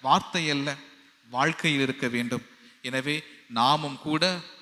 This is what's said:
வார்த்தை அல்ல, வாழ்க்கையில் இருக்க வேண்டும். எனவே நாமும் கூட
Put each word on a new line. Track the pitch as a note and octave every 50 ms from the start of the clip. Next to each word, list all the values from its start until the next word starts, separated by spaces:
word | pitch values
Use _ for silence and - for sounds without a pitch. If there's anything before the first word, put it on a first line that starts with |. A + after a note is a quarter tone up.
வார்த்தை | C3 C3 D3+ F#3+ - - - F3+ D#3+ D3+
அல்ல, | D3 C#3+ C#3 C#3+ C#3 C#3 - - - - _ _ _ _ _ A#2
வாழ்க்கையில் | A#2+ B2 C#3 D#3+ D#3+ - - D#3+ D3 C#3
இருக்க | C3+ C3 C3+ - C#3
வேண்டும். | A#2+ A#2+ A#2+ A#2+ A#2 B2+ A#2+ - - - _ - - - _
எனவே | - B2+ C3 C3 C3 D3 D3 D3+ D3+ - - - - -
நாமும் | A#2+ A#2 A#2+ C3+ - D#3 D#3 C#3+ C3+ B2+
கூட | - D#3 D3+ D#3 E3+ F#3 F3+ F3 - - - -